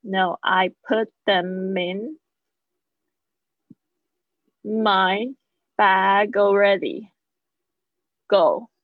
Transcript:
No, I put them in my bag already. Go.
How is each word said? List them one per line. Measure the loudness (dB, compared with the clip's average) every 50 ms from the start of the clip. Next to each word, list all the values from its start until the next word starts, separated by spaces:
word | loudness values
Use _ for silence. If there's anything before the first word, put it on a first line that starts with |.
No, | -10 -6 -2 -2 -2 -2 -4 -4
I | -4 -2 0 0 0 -2 _ _ _
put | -4 -2 -2 -2 -6 _ _ _
them | 0 0 0 0 -4 -6 -6 -6 -4 -4
in | -4 -4 -4 -6 -8 -10 -12 -14 _ _ _ _ _ _ _ _ _ _ _ _ _ _ _ _ _ _ _ _ _ _ _ _ _ _ _ _ _ _ _ -20 _ _ _ _ _ _ _ _ _ _ _ _ _ _ _ _ _ -10
my | -6 -4 0 2 2 2 2 2 0 -2 -4 -6 -8 -10 _ _ _ _ _ _ _ _
bag | 2 2 4 4 4 2 2 2 2 2 0 0
already. | 2 2 2 4 4 4 2 2 0 -2 -8 -8 -10 -14 -18 _ _ _ _ _ _ _ _ _ _ _ _ _ _ _ _ _ _ _ _ _ _ _
Go. | _ 2 4 4 2 0 -2 -6 _ _ _